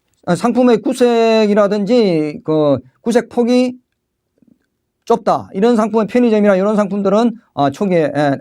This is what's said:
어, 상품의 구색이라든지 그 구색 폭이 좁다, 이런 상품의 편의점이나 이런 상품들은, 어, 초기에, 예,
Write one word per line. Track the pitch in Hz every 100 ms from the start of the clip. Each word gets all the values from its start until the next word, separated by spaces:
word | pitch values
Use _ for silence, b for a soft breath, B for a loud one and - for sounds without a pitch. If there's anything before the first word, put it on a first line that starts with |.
| b b -
어, | 170
상품의 | 240 240 247 220
구색이라든지 | - - 240 233 226 220 208 208 202 208 190 247 202 160 151 147
그 | - 156 147 131 b b
구색 | 226 226 233
폭이 | 240 233 247 254 254 _ _ _ _ _ _ _ _ _ _ _ _ -
좁다, | 233 196 143 95
이런 | 190 233 233
상품의 | 226 220 208
편의점이나 | 247 240 214 202 185
이런 | 202 208
상품들은, | 202 202 196 208 240 233 B
어, | - 139
초기에, | 143 202 175 143 143
예, | 143 135